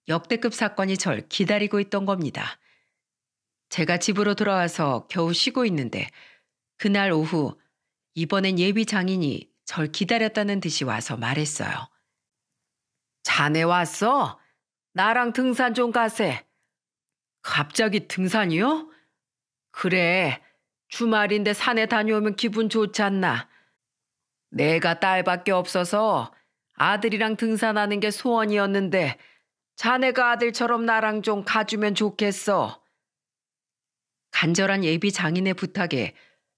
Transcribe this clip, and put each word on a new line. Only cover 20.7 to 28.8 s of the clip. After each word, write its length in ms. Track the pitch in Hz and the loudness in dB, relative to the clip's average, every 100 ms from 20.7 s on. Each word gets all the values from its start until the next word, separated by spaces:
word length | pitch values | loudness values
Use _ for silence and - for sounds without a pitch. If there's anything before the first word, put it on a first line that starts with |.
| _ _ | _ _
주말인데 640 | - 233 214 202 208 208 | -4 0 2 2 2 0
산에 340 | 208 - 226 220 | 0 0 0 2
다녀오면 480 | 226 214 214 214 202 | 2 2 2 0 -2
기분 340 | 233 220 220 | -2 0 0
좋지 320 | 226 208 214 | 0 0 0
않나? 480 | 202 196 180 120 - _ _ _ _ _ _ _ _ _ _ | 0 2 0 0 -6 _ _ _ _ _ _ _ _ _ _
내가 480 | 151 147 165 170 165 | 0 2 2 2 2
딸밖에 520 | 190 185 180 175 185 | 2 2 2 0 0
없어서 800 | 185 180 185 175 208 220 156 113 - _ _ _ - | 0 0 -2 0 2 2 0 -2 -10 _ _ _ -2
아들이랑 600 | 160 202 226 208 220 220 | 0 2 0 0 0 0
등산하는 640 | 226 214 226 208 208 208 | -2 0 0 0 0 0
게 120 | 208 | -2
소원이었는데 1080 | 208 254 233 214 208 196 196 | -2 0 2 2 2 2 0